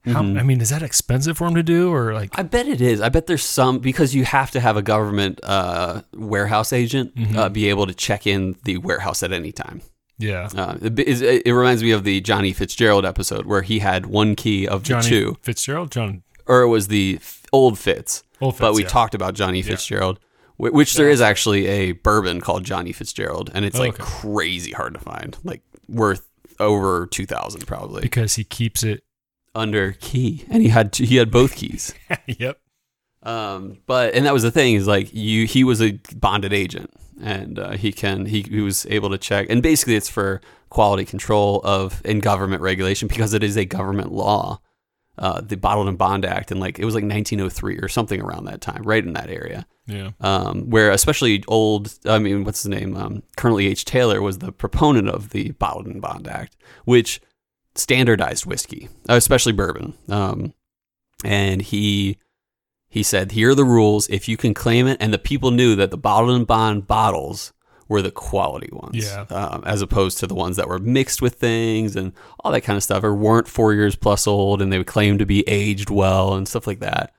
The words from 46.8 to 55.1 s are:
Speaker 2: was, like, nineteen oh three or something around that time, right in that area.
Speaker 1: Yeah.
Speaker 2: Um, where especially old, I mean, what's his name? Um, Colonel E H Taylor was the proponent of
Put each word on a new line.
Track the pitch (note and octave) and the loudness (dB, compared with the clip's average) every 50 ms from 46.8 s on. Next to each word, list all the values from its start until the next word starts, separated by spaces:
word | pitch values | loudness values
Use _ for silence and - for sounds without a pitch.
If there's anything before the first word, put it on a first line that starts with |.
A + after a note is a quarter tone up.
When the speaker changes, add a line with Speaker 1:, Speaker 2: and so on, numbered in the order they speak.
| G2+ | -4
Speaker 2:
was, | A2+ G#2+ | -2 -2
like, | A2+ | -2
nineteen | G#2 G#2 G#2 G#2+ G#2 - A2+ G2+ | -2 -2 -2 -2 -2 -2 -2 -2
oh | F#2+ F#2 | -2 -4
three | - - - G2 G#2 - | -6 -6 -6 -6 -6 -6
or | G2 F#2+ | -6 -4
something | - A#2+ A2+ - G2+ F#2+ | -2 -2 -2 -2 -4 -6
around | G#2 F#2+ - - - | -6 -8 -8 -10 -10
that | F#2+ - - | -12 -12 -10
time, | - - - - A2 | -10 -10 -10 -8 -2
right | G#2+ G#2+ A2 - | 0 0 0 0
in | F2 D#2 | -2 -8
that | - - E2 | -8 -8 -10
area. | - - - - - - - _ _ _ _ | -10 -10 -10 -10 -12 -12 -14 _ _ _ _
Speaker 1:
Yeah. | - G#2 G2+ F#2+ F#2+ - _ | -12 -10 -10 -10 -12 -12 _
Speaker 2:
Um, | - F#2+ G2 F#2+ F#2+ F#2+ F#2 F#2+ - - | -2 0 0 0 -2 -2 -4 -6 -4 2
where | A2 A2 G#2+ G#2+ | 4 6 6 6
especially | G2 G2 - D#3 D3+ - C3+ A#2+ G#2 G2 G#2 - | 4 4 2 0 0 2 2 2 2 2 0 0
old, | A2+ A2 A2 G#2+ G#2+ G#2 G#2 G#2+ - _ _ | 2 2 4 2 2 0 -2 -8 -14 _ _
I | - A2 A2 | 2 2 2
mean, | G#2+ G2 G2+ G2+ F#2+ | 2 2 0 -2 -2
what's | G#2 G#2 - | -4 -6 -6
his | - G2+ | -6 -6
name? | F#2+ G2+ G2+ G2 F#2+ | -6 -6 -6 -6 -8
Um, | F#2+ G#2 G#2 G#2 G#2 - _ _ | -8 -8 -8 -10 -12 -12 _ _
Colonel | - - A#2 A2 G2 | 0 2 2 4 4
E | G2 | 2
H | G2 G2 - - | 2 0 -2 -6
Taylor | - - B2+ B2 A2+ G2+ G2+ | 0 2 2 4 4 2 2
was | G2+ G2+ F#2+ - | 0 -4 -4 -6
the | - F#2 | -10 -12
proponent | - _ - G#2 - - D3 D3+ C#3 A#2 G2 | -8 _ -8 -4 0 2 4 4 4 4 2
of | G#2 | 0